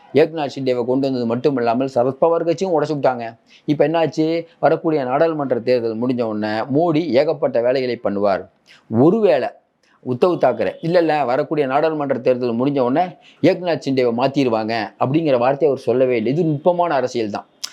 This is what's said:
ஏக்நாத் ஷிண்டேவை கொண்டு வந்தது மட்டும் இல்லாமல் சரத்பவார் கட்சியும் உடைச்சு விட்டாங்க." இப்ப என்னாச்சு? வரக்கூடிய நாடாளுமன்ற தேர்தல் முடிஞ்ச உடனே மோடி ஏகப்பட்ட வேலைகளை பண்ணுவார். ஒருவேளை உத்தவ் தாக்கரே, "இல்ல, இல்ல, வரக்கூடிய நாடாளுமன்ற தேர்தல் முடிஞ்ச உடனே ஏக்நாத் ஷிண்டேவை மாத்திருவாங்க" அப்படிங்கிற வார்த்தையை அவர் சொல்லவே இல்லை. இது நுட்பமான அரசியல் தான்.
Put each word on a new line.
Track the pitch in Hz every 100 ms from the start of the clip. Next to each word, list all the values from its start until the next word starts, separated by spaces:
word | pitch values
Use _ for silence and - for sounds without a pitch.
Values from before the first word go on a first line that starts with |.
| -
ஏக்நாத் | 127 160 160 139 139
ஷிண்டேவை | 131 123
கொண்டு | 120 135 135
வந்தது | 127 117
மட்டும் | 120 151 135
இல்லாமல் | 117 117 135
சரத்பவார் | 131 127 131 165 165
கட்சியும் | 165 160 190 156
உடைச்சு |
விட்டாங்க." | 147 151 135 123 113 117 _ -
இப்ப | - 147 151
என்னாச்சு? | 165 156 143 156 165 165 -
வரக்கூடிய | 143 160 165 151
நாடாளுமன்ற | 127 135 165 156 135 120
தேர்தல் | 120 127 113 110
முடிஞ்ச | 123 123
உடனே | 113 107 107 110
மோடி | 110 139 170 151 170
ஏகப்பட்ட | 120 151 147 151 120
வேலைகளை | 120 135 127 113
பண்ணுவார். | 104 101 101 92 95 _ _ - -
ஒருவேளை | 110 151 220 202 143 107 - _ _ _ _ 127
உத்தவ் | 123 185 160
தாக்கரே, | 135 110 92 -
"இல்ல, | 160 180
இல்ல, | 160 151
வரக்கூடிய | 127 135 147 151 135
நாடாளுமன்ற | 139 160 156 143 123
தேர்தல் | 127 123 123 117
முடிஞ்ச | 135 139
உடனே | 123 139 180 151 - -
ஏக்நாத் | 156 180 175 151 -
ஷிண்டேவை | 131 123 113
மாத்திருவாங்க" | 131 143 131 110 110 113 104 -
அப்படிங்கிற | 123 151 160 127
வார்த்தையை | 123 139 156
அவர் | 131
சொல்லவே | - 120 127 123
இல்லை. | 110
இது | 147
நுட்பமான | 165 143 180 175 175
அரசியல் | 143 123 120 107
தான். | 101 - _ -